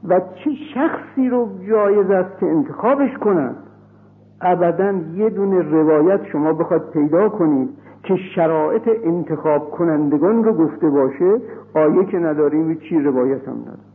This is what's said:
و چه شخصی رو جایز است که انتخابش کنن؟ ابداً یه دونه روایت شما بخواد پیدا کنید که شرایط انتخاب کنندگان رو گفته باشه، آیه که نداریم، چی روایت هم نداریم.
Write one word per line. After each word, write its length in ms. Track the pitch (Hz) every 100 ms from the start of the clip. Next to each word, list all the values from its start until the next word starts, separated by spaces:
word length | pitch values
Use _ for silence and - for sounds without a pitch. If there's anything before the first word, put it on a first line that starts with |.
| -
و 120 | 180
چه 320 | 202 - 302 285 -
شخصی 560 | 240 311 - - - 254
رو 200 | 247 226 190 190
جایز 420 | 220 202 208 190
است 280 | 196 185 -
که 60 | 175
انتخابش 720 | 160 147 147 214 277 269 -
کنن؟ 380 | 214 180 127 123 - - - - - _ - -
ابداً 520 | 180 180 175 165 196 190 160
یه 160 | 170 220
دونه 320 | 190 196 190
روایت 640 | 156 160 156 156 160 196 196
شما 220 | 147 151
بخواد 380 | 160 165 165 160
پیدا 380 | 160 147 165 208
کنید 400 | 208 165 139 127 - - -
که 120 | - 185 - -
شرایط 540 | 165 160 156 196 226 220
انتخاب 680 | 165 175 160 151 156 147 151
کنندگان 720 | - 170 151 147 143 170 226
رو 100 | 220
گفته 360 | 185 160 - 156
باشه، 520 | 143 131 131 175 220 - - - 156
آیه 300 | 156 165 190
که 140 | 190
نداریم، 560 | 170 151 147 151 160 156
چی 240 | - 170
روایت 480 | 143 131 127 135 131
هم 60 |
نداریم. 320 | 117 120 - -